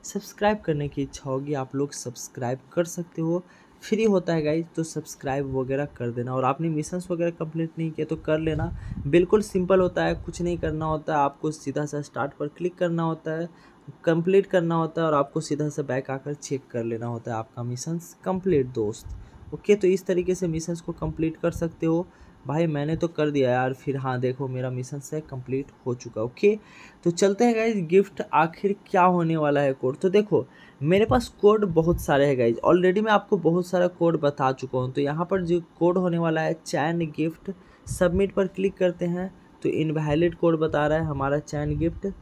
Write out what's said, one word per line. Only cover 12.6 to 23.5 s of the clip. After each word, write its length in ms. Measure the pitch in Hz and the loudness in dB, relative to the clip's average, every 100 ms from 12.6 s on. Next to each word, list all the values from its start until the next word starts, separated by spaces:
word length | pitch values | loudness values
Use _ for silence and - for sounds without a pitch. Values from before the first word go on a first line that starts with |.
| 175 175 | -6 -2
करना 260 | 175 170 | -2 0
होता 380 | 165 160 160 160 | -2 -2 -6 -6
है, 80 | 170 - - _ - - | -8 -12 -20 _ -20 -4
complete 420 | - 165 170 196 190 | 0 2 4 4 4
करना 280 | 185 170 | 0 2
होता 260 | 165 160 165 | 0 0 0
है 60 | 165 | 2
और 80 | |
आपको 260 | 147 143 160 | 2 0 -4
सीधा 280 | 156 143 151 | -4 -2 -2
सा 140 | 147 | -4
back 280 | 135 131 139 | -4 -4 -4
आकर 240 | 135 147 | -8 -8
check 280 | 147 - 135 - | -12 -6 -8 -6
कर 120 | 120 | -6
लेना 220 | 113 113 120 | -4 -4 -6
होता 240 | 117 120 | -8 -6
है 60 | 113 | -8
आपका 260 | 113 - | -8 -10
missions 540 | 120 123 156 170 170 - | -8 -8 -6 -8 -8 -10
complete 420 | 190 185 190 156 127 | -6 -2 2 2 2
दोस्त। 460 | 123 107 117 - - - - - | -2 -4 -4 -12 -14 -16 -20 -14
ओके, 200 | 147 - 208 | -10 2 2
तो 100 | 185 | 4
इस 180 | 185 190 | 0 0
तरीके 280 | 180 180 | -2 0
से 120 | 180 180 | -2 -2
missions 320 | 160 165 170 | -4 -6 -8
को 120 | - | -8
complete 420 | 165 156 151 160 160 | -6 -6 -2 -4 -2
कर 140 | 170 | -4
सकते 360 | - 170 165 165 | -2 -6 -2 0
हो। 200 | 165 180 - - - 135 | 0 -2 -14 -20 -16 -6
भाई 200 | 147 170 | 0 0
मैंने 300 | 147 147 160 | 0 -2 -2
तो 120 | 165 | -4
कर 220 | 165 151 | 0 0
दिया 200 | 143 127 | 2 2